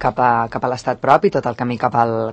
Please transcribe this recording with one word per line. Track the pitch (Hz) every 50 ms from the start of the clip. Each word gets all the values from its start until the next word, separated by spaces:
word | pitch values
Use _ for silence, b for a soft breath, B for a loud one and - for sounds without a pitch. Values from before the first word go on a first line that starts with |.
cap | - 127 120 - 123
a, | 123 117 117 117 113
cap | - 131 -
a | 123
l'estat | 127 123 - - - -
propi, | - 131 143 160 202 196 -
tot | 139 - 127
el | 117 -
camí | 123 120 123
cap | 110 - 123 - 120
al, | 117 117 113 113 110 113